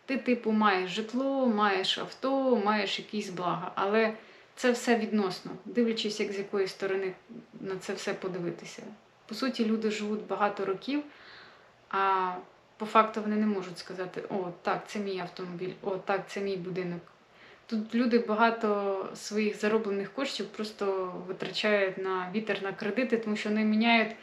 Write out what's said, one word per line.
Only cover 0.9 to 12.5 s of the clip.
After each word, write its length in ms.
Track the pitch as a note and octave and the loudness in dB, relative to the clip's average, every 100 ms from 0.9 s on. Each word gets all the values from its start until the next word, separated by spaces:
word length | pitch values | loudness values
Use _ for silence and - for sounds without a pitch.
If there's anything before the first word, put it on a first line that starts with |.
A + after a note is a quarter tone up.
житло, 560 | G3 G#3+ B3 C4+ C4+ B3 | -4 -2 -2 0 2 2
маєш 500 | G#3 G#3 F#3+ F#3 - | 4 4 2 0 -2
авто, 640 | F3+ - C4+ C4+ C4 A3+ G3+ | -4 -4 0 2 4 4 4
маєш 340 | G#3+ G3 - | 2 0 -4
якісь 300 | - G#3+ G3+ | -4 -6 -4
блага. 420 | F3+ F3 E3 F3+ F#3+ | -4 -2 -2 -4 -2
Але 380 | G3 A3 A3 A3 - - - - | 2 4 4 0 -14 -20 -20 0
це 160 | B3+ | 2
все 240 | A#3 B3 G#3+ | 2 4 2
відносно, 560 | G#3+ G#3+ F#3 - F3 - G3+ | 4 2 2 -2 -10 -12 -4
дивлячись, 540 | G#3+ A3+ A3 G#3 G#3+ | 2 2 2 -2 -2
як 120 | G#3 | -2
з 60 | G3 | -2
якої 300 | G3 G#3 F#3+ | -2 0 -2
сторони 460 | - G3 F#3+ F#3+ F#3 - - - - | -2 -2 0 -2 -6 -16 -18 -16 -10
на 140 | F#3+ F#3+ | -8 -6
це 180 | - | -6
все 200 | G3+ G#3 | -6 -4
подивитися. 720 | - F#3+ F3+ E3+ E3 - - - - - _ - | -4 -4 -4 -6 -6 -12 -14 -16 -18 -20 _ -14
По 100 | A3 | -4
суті, 300 | C4 - A3 | -2 0 2
люди 260 | G#3+ G#3+ | 2 0
живуть 360 | G#3 G#3 G#3 - | -2 -2 -4 -4
багато 380 | G3 G#3 G3+ G3 | 0 0 0 -2
років, 380 | F#3+ - D4 C#4+ - - - - - - - - | -2 -2 -4 -4 -16 -20 -20 -20 -20 -20 -20 -4
а 440 | G3 G3 F#3+ F#3 F3+ - | 0 2 2 2 -4 -10